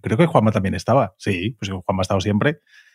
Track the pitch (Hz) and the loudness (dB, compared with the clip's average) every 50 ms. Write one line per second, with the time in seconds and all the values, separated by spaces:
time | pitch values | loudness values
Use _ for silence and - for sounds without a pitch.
0 | - - 110 107 170 156 - 131 107 110 104 107 95 95 90 - - - 113 139 | -4 -2 2 2 2 4 4 4 4 4 2 2 -2 -2 -4 -4 -2 0 2 2
1 | 117 95 _ _ - 107 98 85 90 117 135 - - 98 95 92 - - 98 95 | 2 0 _ _ -6 -4 -4 -2 -4 -6 -6 -6 -8 -8 -8 -8 -4 -4 -2 -2
2 | 92 - 104 95 90 104 104 104 - 147 156 - _ _ _ - _ _ _ | 0 -2 -2 -2 0 0 0 0 0 0 -2 -4 _ _ _ -20 _ _ _